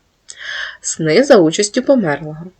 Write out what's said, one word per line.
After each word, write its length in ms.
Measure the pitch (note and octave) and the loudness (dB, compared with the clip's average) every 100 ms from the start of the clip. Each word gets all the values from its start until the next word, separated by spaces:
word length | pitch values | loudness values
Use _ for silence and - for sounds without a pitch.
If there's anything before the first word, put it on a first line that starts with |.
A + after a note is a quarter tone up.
| _ _ _ - - - - - | _ _ _ -20 -14 -12 -12 -12
Сни 440 | - - D#3+ D#3+ | -12 -6 0 2
за 120 | C#4 A#3+ | 4 4
участю 460 | D#3+ E3 G3+ - | 4 0 -2 -2
померлого. 640 | B3+ C4+ F3+ C#3+ D3+ D#3 E3+ _ | 0 0 2 -4 -8 -14 -18 _